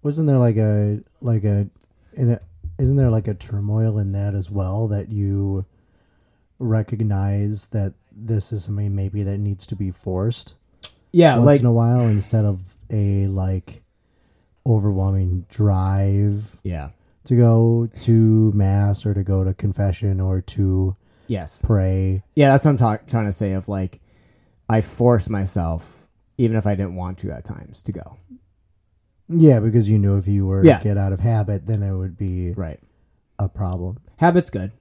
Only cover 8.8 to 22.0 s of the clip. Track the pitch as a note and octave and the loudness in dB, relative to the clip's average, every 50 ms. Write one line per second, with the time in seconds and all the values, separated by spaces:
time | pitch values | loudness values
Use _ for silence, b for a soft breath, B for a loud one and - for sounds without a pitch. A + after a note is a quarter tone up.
8.8 | G#2 G2+ G2 G2 G2 G2 F2+ G#2 G2+ F#2+ G2+ G2+ G#2 G2+ G2 F#2+ - - - F#2+ | -4 -4 -4 -4 -4 -4 -4 -4 -4 -4 -4 -4 -4 -4 -6 -6 -8 -12 -10 -6
9.8 | G2+ F#2+ F2 - - - F#2+ F#2 G2 A2+ A#2 - - - - _ _ _ _ _ | -6 -8 -8 -8 -8 -6 -4 -2 -2 -2 -4 -6 -10 -18 -20 _ _ _ _ _
10.8 | - - _ _ _ _ - E3+ E3+ D#3 C3 A#2 A#2+ C#3+ D3 C#3+ A#2+ B2 A#2 A#2 | -16 -16 _ _ _ _ 4 6 6 6 6 6 6 6 6 6 4 4 4 4
11.8 | A#2 A#2 A#2+ B2 A#2+ A2+ G#2+ G#2 G2+ - - A2 G#2+ G#2 G2 F#2 F#2 F#2 _ _ | 2 2 2 2 2 2 2 0 -2 0 0 0 2 0 -2 -4 -8 -16 _ _
12.8 | - - - G#2+ G2+ G2+ G2 G2 G2 G2 F#2+ G2 F#2+ F#2+ F#2+ F#2 - - - - | -14 -6 -4 -2 0 0 0 0 -2 -2 -2 -2 -4 -2 -4 -6 -6 -10 -20 -20
13.8 | _ _ _ _ _ _ _ _ _ _ _ _ _ _ _ _ _ C3 A2+ G#2+ | _ _ _ _ _ _ _ _ _ _ _ _ _ _ _ _ _ 0 0 2
14.8 | G2 G#2+ G2+ F#2+ F#2+ F#2+ G2 F#2+ F#2+ F2+ F2+ F2+ F2 _ - - G#2 G#2 G2 F#2 | 2 0 0 0 0 0 0 0 0 0 -2 -4 -6 _ -4 0 2 2 2 2
15.8 | F#2 F#2+ F#2+ G2 G2 G2 G2 G2 G2+ G#2 G2+ G2+ G#2 - - - _ F#2 F2+ D#2+ | 0 0 0 0 0 2 2 2 2 0 -2 -4 -8 -12 -18 -14 _ -10 -8 -8
16.8 | D2 D2+ - _ _ _ _ _ _ - B2 A#2+ A#2+ A#2 A#2 A2+ A2+ A#2 A#2 A#2 | -10 -12 -16 _ _ _ _ _ _ 0 4 4 6 6 6 4 4 4 2 0
17.8 | A#2 A2+ _ - - - A#2 A2+ A2+ A2 A2 A2 A2 A2 G2 G2+ G2 F#2+ G2 G2+ | -2 -4 _ -8 0 2 4 4 6 6 4 4 4 2 2 2 0 2 2 2
18.8 | G2+ G2+ G2+ - - G#2 G2+ G2 F#2+ F#2 G2 F#2+ F#2+ F#2+ F#2 _ - G2+ F#2 - | 2 0 0 -2 -2 -4 -2 -2 -2 0 0 0 0 -2 -2 _ -4 -4 -2 -2
19.8 | G2+ G2 F2+ - G#2 G2+ G2 F#2 F#2+ F#2+ F#2 F#2+ F2+ - - - G2+ F#2+ F#2+ F#2+ | -2 -2 -2 -2 -2 -2 -2 0 -2 -2 -2 -2 -4 -6 -4 -2 0 0 2 0
20.8 | F#2+ F#2+ F#2+ - _ _ _ _ _ _ A#2 F#2+ E2+ E2 - - - - A2+ G2+ | 0 -2 -2 -6 _ _ _ _ _ _ -8 -8 -8 -10 -10 -6 -2 0 2 2
21.8 | F#2 F#2+ F#2+ F#2+ | 2 0 0 0